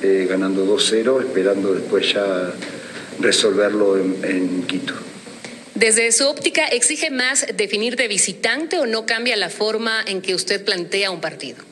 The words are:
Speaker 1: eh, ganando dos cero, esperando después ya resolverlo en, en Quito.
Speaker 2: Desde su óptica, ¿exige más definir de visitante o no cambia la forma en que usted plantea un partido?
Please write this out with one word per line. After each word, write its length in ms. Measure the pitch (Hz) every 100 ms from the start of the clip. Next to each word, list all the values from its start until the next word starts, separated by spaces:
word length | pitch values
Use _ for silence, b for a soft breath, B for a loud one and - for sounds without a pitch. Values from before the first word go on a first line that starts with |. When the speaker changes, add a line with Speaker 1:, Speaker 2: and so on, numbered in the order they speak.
Speaker 1:
eh, 240 | 98 95 92
ganando 380 | 95 95 95 95
dos 220 | 101 -
cero, 320 | 110 117 135
esperando 540 | 95 87 95 98 98 90
después 360 | - 98 -
ya 400 | 101 98 90 90 90 B B B B B -
resolverlo 760 | - - 110 98 104 107 101 95
en, 200 | 92 95
en 400 | 95 92 90 90
Quito. 320 | 85 92 - - - - - - B B -
Speaker 2:
Desde 380 | 208 226 226 233
su 160 | 226 277
óptica, 400 | 285 339 320 311
¿exige 420 | 247 247 302 320
más 380 | 262 254 277 269 196
definir 400 | 202 202 233 247
de 120 | 233
visitante 680 | 190 - 170 226 254 320 359
o 80 | 247
no 200 | 220 220
cambia 300 | 226 240 214
la 140 | 175
forma 520 | - 214 220 226 220 202
en 160 | 190
que 140 | 196 180
usted 280 | - 202
plantea 460 | 202 185 170 196 196
un 120 | 170
partido? 360 | 160 - 135 - -